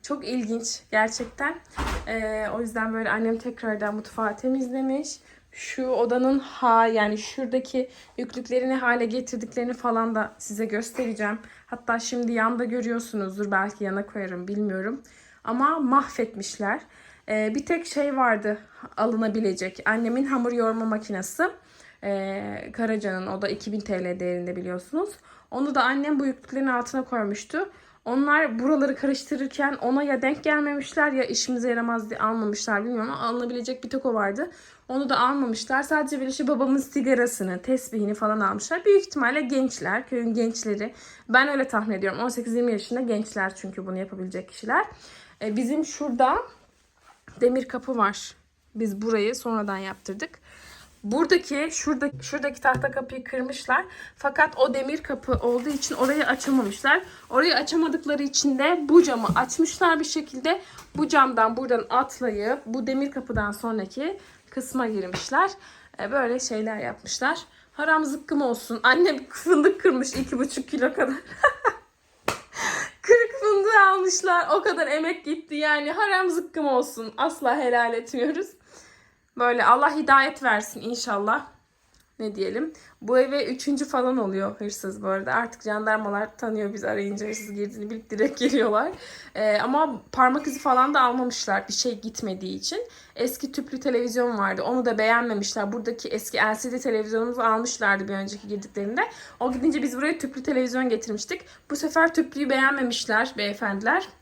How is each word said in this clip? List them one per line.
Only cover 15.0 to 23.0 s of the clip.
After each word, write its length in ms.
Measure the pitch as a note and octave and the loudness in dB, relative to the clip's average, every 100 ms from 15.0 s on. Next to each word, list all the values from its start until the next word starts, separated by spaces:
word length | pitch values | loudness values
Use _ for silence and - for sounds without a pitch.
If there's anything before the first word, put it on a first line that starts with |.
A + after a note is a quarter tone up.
| - - - - | -12 -20 -20 -14
Ama 360 | - A#3+ C#4 E4 | -4 0 2 2
mahvetmişler. 1000 | C4+ C4+ C#4 - A3+ A3 G3 - G3+ B3+ - - - - - | 4 4 2 -4 -4 -4 -10 -4 -2 -2 -6 -20 -20 -20 -4
Ee, 220 | G#3+ G#3+ A#3+ | -2 0 -2
bir 100 | C#4 | -2
tek 200 | E4+ E4+ | -4 -2
şey 320 | C#4+ C#4+ C4+ | -2 0 2
vardı 400 | B3+ G#3+ G#3+ G#3 - - - - | 2 2 0 -4 -8 -20 -14 -2
alınabilecek. 840 | A3+ A3 A3 G#3+ G#3+ F#3 F#3 - - | 0 2 0 0 0 -2 -6 -4 0
Annemin 400 | A3 A#3 A#3+ C4+ | 0 0 0 0
hamur 260 | C4 A#3+ | 0 0
yoğurma 340 | A#3+ A3+ A3+ A3 | 2 0 0 -2
makinesi. 580 | G#3+ A3 G3 F#3 - F#4 - _ - - _ | -2 -4 -6 -6 -2 -2 -2 _ -20 -20 _
Ee, 680 | G3+ G3 G3 G3 G#3 G3+ - | -4 -4 -4 -6 -8 -10 -10
Karaca'nın, 540 | A3 A3+ A3 | -4 0 0